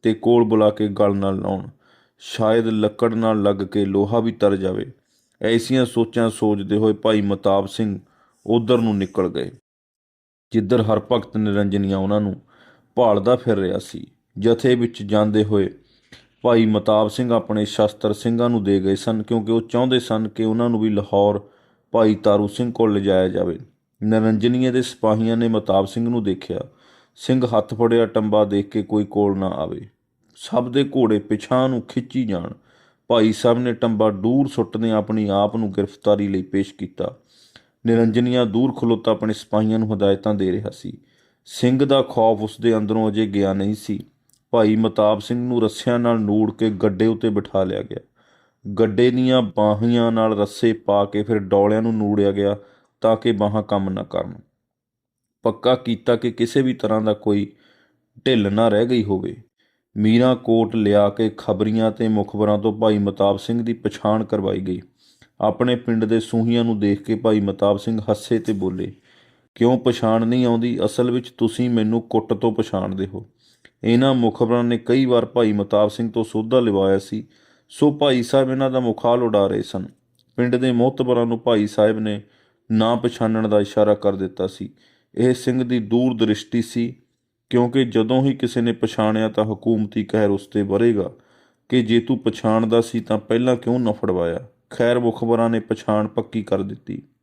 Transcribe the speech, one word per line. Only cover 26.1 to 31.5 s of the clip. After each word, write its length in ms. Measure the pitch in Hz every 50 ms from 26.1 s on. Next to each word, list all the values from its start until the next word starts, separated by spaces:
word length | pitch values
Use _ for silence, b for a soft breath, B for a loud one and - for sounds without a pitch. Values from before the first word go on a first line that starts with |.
| 120 120 107
ਦੇਖਿਆ। 380 | 98 92 92 - - 87 - - - b b b b b b b b b
ਸਿੰਘ 300 | _ - - 127 131 123
ਹੱਥ 280 | 117 117 107 104 - 117
ਫੜਿਆ 320 | 107 117 113 117 117 113
ਟੰਬਾ 400 | 107 - 110 107 107 104 107 107
ਦੇਖ 240 | 101 101 101 98 101
ਕੇ 140 | - 110 101
ਕੋਈ 220 | - 107 107 104
ਕੋਲ 320 | 101 - 104 104 101 98 98
ਨਾ 100 | 95 92
ਆਵੇ, 400 | - - 78 87 - - - - _ _ _ _ _ _ _ _ _
ਸਭ 360 | _ - - - 123 123 123
ਦੇ 120 | 120 139 143
ਘੋੜੇ 360 | 139 - 135 123 110 110 104
ਪਿਛਾਂਹ 500 | 101 - 107 104 - -